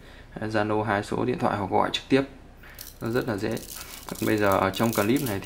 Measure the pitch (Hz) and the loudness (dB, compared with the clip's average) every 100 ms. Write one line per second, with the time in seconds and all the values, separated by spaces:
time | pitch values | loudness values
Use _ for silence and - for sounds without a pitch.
0 | - - - - 110 107 104 107 110 101 | -20 -20 -14 -8 -2 0 0 0 2 0
1 | - 113 117 123 120 101 95 104 95 - | 0 -2 0 0 0 0 0 2 2 0
2 | - 135 139 - - - - - - - | 2 2 2 -6 -20 -20 -20 -18 -18 -10
3 | 117 120 131 101 110 117 - - - - | -4 -2 -2 -2 -2 -4 -8 -14 -14 -14
4 | - - 110 107 101 95 98 - 117 110 | -12 -4 0 4 4 4 2 2 0 2
5 | 104 139 131 98 | 2 2 2 -4